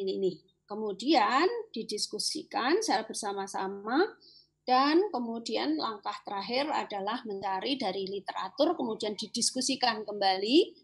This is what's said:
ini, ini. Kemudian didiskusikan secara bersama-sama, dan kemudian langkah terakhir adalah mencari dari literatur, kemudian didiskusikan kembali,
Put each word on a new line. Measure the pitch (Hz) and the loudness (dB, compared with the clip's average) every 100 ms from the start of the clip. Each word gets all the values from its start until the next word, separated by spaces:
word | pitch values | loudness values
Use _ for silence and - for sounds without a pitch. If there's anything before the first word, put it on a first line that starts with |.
ini, | 190 196 | -4 0
ini. | 190 - _ _ - | 0 -2 _ _ -10
Kemudian | 214 214 185 254 269 208 254 370 480 415 | -6 -6 -4 4 4 6 4 4 0 -6
didiskusikan | 233 - 208 - 208 - - - 202 240 381 | -8 -6 -6 -4 -4 -4 -4 -6 -2 2 2
secara | 381 214 - | 2 0 0
bersama-sama, | - 208 202 190 202 196 196 208 262 427 - - - _ _ - | -6 -6 -4 -6 -4 -4 -6 -2 2 0 -2 -20 -20 _ _ 2
dan | 254 285 320 403 | 4 6 4 4
kemudian | 262 233 226 226 220 269 311 | 0 -4 -6 -4 -2 0 0
langkah | - 208 208 - - | -2 -6 -8 -8 -8
terakhir | 202 196 254 302 | -6 -2 -2 0
adalah | 226 214 208 196 247 233 | -2 -2 -4 -2 -4 -4
mencari | 196 196 190 220 269 | -6 -2 -2 -2 -2
dari | 214 196 190 | -2 -4 -6
literatur, | 196 - - 190 - 302 339 | -6 -8 -8 -6 2 2 2
kemudian | 247 214 214 | -2 -4 -4
didiskusikan | 208 208 240 - 262 262 262 240 214 214 | -6 -6 -2 0 0 -2 2 2 0 -6
kembali, | 208 196 190 208 294 427 - | 0 2 2 6 6 6 0